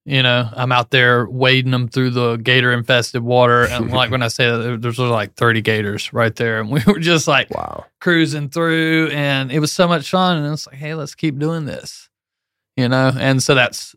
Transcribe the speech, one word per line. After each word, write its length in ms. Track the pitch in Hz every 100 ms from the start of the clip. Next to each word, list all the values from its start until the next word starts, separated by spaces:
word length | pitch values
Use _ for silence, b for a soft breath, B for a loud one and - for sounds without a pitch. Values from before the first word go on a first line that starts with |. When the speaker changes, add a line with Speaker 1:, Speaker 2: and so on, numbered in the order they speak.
Speaker 1:
You 180 | - 135
know, 260 | 127 123 117
I'm 180 | 127 123
out 180 | 123 117
there 360 | 131 123 120 113
wading 440 | 127 127 131 127
them 160 | 127 120
through 220 | 131 127
the 260 | 123 120 117
gator-infested 840 | 113 127 123 120 117 127 113 123
water. 420 | 117 123 120 120
And, 260 | 117 123 117
Speaker 2:
<laughs> 20 |
Speaker 1:
like, 180 | 127 120
when 120 | 127
I 60 | 117
say 220 | - 123
that, 80 | 117
there, 180 | 117 117
there's, 220 | 120 117
like, 360 | 123 113 101
thirty 260 | - 120 110
gators 500 | 110 110 104 104 -
right 220 | 123 113
there. 260 | - 117 110
And 100 | 107
we 120 | 139
<laughs> 40 | 117
were 120 | 180
just, 300 | 165 165 -
like, 220 | 135 -
Speaker 2:
Wow. 340 | 50 50 50 - _
Speaker 1:
cruising 480 | 185 165 156 147 143
through, 600 | 165 165 160 160 160 160
and 380 | 147 143 135 135
it 80 | 151
was 120 | 151
so 140 | - 175
much 220 | 165 135
fun. 280 | 185 185 165
And 140 | 147
it's 140 | 151 -
like, 100 | 135
"Hey, 180 | 151
let's 200 | 160 139
keep 240 | - 160 139
doing 260 | 151 165
this," 440 | 139 73 - - _ _ _ _ _ _ _ -
you 120 | 123
know? 240 | 131 131 127
And 260 | 131 131
so 120 | -
that's, 400 | 135 120 - -